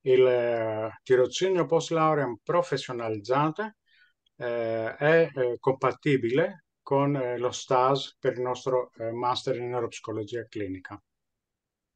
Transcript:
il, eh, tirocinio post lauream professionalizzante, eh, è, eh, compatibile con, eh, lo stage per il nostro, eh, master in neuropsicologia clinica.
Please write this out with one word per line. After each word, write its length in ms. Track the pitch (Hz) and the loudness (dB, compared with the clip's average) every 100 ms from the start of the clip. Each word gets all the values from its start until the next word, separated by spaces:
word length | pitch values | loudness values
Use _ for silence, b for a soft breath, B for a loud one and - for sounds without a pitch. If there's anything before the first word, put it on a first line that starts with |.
il, 220 | 135 127 127 | 2 6 6
eh, 760 | 123 120 117 110 117 110 - | 4 2 0 -2 -4 -6 -6
tirocinio 640 | - 127 123 - 190 180 143 | 2 4 4 0 0 2 2
post 260 | 160 151 | 0 0
lauream 460 | 165 156 151 127 113 | 0 2 2 -2 -6
professionalizzante, 1300 | - 160 - 135 - 120 113 107 101 139 156 156 214 - _ b b b _ - | -2 -2 0 -4 -6 -6 -6 -6 -2 0 0 -2 -8 -10 _ b b b _ -10
eh, 600 | 123 120 113 113 113 - | -6 -4 -2 -2 -4 0
è, 340 | 147 165 160 | 4 4 4
eh, 240 | 139 123 117 | 0 -2 0
compatibile 1040 | 135 127 127 - 151 131 113 135 190 - _ _ | -2 0 0 0 0 2 2 2 0 -4 _ _
con, 340 | - 139 143 143 | -2 0 2 0
eh, 220 | 123 120 | -2 -2
lo 140 | 123 | -4
stage 640 | - - 127 127 135 - - | -4 0 2 4 2 -4 -6
per 140 | 101 | -4
il 80 | 120 | -2
nostro, 500 | 127 - 135 127 123 - | -4 -4 -2 -2 -2 -8
eh, 140 | 113 | -8
master 460 | 117 123 - 139 120 | -4 -2 -2 -4 -4
in 120 | 120 | -4
neuropsicologia 760 | 123 117 - - 110 107 120 110 | -4 -6 -8 -10 -8 -6 -8 -10
clinica. 500 | 110 98 92 - 104 _ _ _ _ _ _ _ _ _ | -8 -8 -10 -12 -18 _ _ _ _ _ _ _ _ _